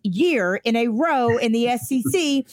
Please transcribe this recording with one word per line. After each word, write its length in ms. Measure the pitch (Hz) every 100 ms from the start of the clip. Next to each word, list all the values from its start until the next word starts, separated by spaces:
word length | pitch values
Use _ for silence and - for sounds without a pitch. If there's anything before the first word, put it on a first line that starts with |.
year 580 | 202 180 349 285 180 190
in 120 | - 233
a 140 | 233
row 480 | 220 330 285 240 233
in 160 | 233
the 140 | 226 240
S 240 | 240 -
E 120 | 262
C 420 | 254 381 311 277 262